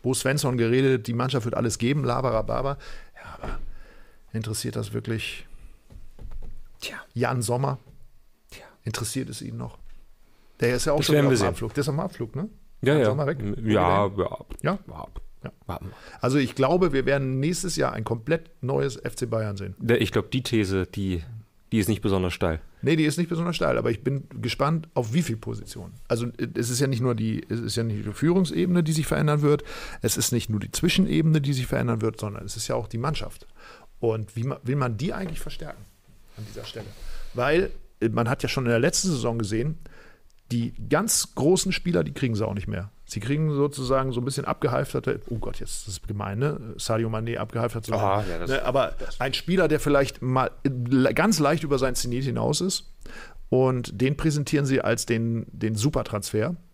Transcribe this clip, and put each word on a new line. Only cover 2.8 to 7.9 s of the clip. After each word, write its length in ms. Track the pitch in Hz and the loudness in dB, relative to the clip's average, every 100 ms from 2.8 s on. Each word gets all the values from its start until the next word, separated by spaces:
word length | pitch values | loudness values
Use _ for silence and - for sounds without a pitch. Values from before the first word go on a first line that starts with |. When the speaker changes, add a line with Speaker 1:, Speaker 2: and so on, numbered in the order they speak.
| - - - | -8 -12 -14
Speaker 1:
Ja, 240 | - - - | -18 -16 -10
aber 180 | - - - - - - - - - | -6 -4 -4 -8 -14 -18 -20 -20 -10
interessiert 420 | 113 110 107 123 | -6 -4 -4 -4
das 180 | 117 107 | -6 -4
wirklich 540 | 113 113 110 - - - - - - - - - - - - - - - - | -6 -4 -4 -4 -10 -14 -16 -16 -20 -20 -16 -16 -12 -10 -8 -8 -8 -12 -12
Speaker 2:
Tja. 160 | - - - | -12 -12 -10
Speaker 1:
Jan 280 | 120 120 127 | -2 0 0
Sommer? 360 | 117 123 139 135 - | 0 0 0 -4 -10